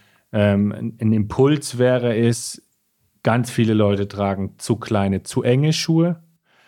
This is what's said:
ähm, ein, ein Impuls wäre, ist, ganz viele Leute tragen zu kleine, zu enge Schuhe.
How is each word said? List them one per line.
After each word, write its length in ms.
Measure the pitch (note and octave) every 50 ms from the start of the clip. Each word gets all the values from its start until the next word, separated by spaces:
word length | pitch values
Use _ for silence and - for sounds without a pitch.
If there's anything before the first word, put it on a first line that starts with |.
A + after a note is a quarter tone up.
| _ _ _ _ _ _ -
ähm, 400 | G#2+ G2+ G#2 G2+ G2+ G2+ G#2 -
ein, 240 | - A#2 A2+ G#2+ -
ein 120 | A2+ A2 A2
Impuls 680 | A2 G2+ G#2 - - C3 C#3 D3+ D3+ - - - A#2
wäre, 380 | B2 B2+ B2+ B2 A#2+ A#2+ A2+
ist, 460 | A2 A#2 A#2 A#2 - - - - - - _ _ _ _ _ _ _ _ _ _ _ -
ganz 280 | A#2+ A2+ B2 A#2+ B2
viele 240 | - - A#2 A2 A2
Leute 340 | G#2+ G#2 G2+ G2+ G2 G2+ G2+
tragen 460 | - G2+ G2+ G2 G2 F#2+ G2 G2 -
zu 200 | - - - A#2
kleine, 460 | G#2 - - A2 G2+ G2 G2 G2 F#2 -
zu 200 | - - C3 A#2
enge 300 | B2 B2 C3 D3 D#3 D#3
Schuhe. 500 | - - - D#3+ E3 E3 F3 E3+ - - _ _ _ _ _ _ _ _